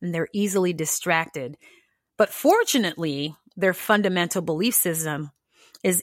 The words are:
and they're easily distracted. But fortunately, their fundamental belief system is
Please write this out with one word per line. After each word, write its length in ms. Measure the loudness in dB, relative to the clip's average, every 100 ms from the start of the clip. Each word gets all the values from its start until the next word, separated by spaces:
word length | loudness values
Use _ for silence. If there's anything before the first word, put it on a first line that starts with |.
and 140 | -6
they're 140 | -4 -4
easily 400 | -2 0 2 0
distracted. 840 | 0 -4 -4 0 0 0 -8 -10 -12 -20 _ _ _ _ 0
But 140 | 0
fortunately, 1040 | 4 4 4 4 0 0 -2 -4 -4 -6 -8 _
their 200 | 0 0
fundamental 680 | 0 2 2 2 0 0 -2
belief 340 | -2 0 0
system 580 | 0 0 -2 -4 -6 -8 _ _ _ _ -4
is 200 | 0 0